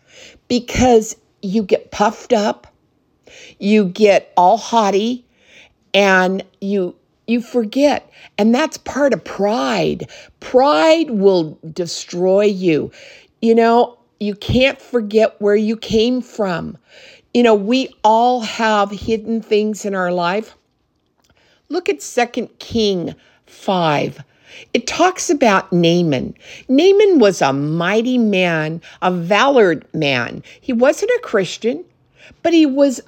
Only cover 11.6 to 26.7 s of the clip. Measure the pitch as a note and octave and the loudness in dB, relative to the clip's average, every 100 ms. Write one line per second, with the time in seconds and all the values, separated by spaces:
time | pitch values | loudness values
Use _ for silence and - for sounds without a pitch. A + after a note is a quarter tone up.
11.6 | E3 D#3 E3+ - - F3 F#3 G3 G#3 F#3+ | -18 -10 -10 -10 -12 -4 0 2 2 0
12.6 | F#3 D3 - - - - _ - A3+ A3+ | 0 0 -2 -12 -20 -20 _ -6 0 4
13.6 | A#3 A#3 A#3+ - _ - G#3 G3+ - A#3+ | 4 4 2 -4 _ -10 -8 -8 -2 0
14.6 | C4 C#4 - B3 G#3 G#3+ G#3+ - G3+ G#3 | 0 -2 -6 -6 0 0 0 0 0 0
15.6 | G#3+ A3 - A3 A#3 B3+ A3+ - G3 E3 | 0 -4 -2 0 0 -2 -6 -6 -6 -4
16.6 | D#3+ - _ - - - _ A#3+ A#3+ G#3+ | -8 -14 _ -20 -20 -20 _ 2 4 4
17.6 | G3+ C4 B3+ _ G#3+ A3+ B3 B3 G#3+ - | 2 -2 -4 _ 0 2 2 0 -4 -4
18.6 | A3 G#3+ G3+ G#3 - A3 A3 A3+ - G#3+ | 0 0 -2 -4 -6 -6 -4 -6 -2 -2
19.6 | G#3+ G3+ G#3 G3 F3+ F3+ F3 G3 A3 _ | -2 -6 -8 -6 -4 -2 -2 -4 -8 _
20.6 | _ _ _ _ _ _ _ _ _ _ | _ _ _ _ _ _ _ _ _ _
21.6 | - D#4 F4 D4 - - A#3+ - G#3 _ | -8 -6 -4 -6 -4 -4 -4 -4 -10 _
22.6 | - A#3 G#3+ F#3 E3 - _ _ _ - | -8 -2 -2 -2 -6 -10 _ _ _ -12
23.6 | - F#3 E3 C#3+ C#3 - - _ _ - | -4 0 0 0 -2 -8 -20 _ _ -20
24.6 | - - - - F4+ F4+ - D4+ A#3 F#3+ | -4 -4 -4 0 0 0 -4 0 2 2
25.6 | - F3 E3+ F3 E3+ C3 - - - - | 0 0 2 2 0 -2 -6 -12 -20 -20
26.6 | - | -2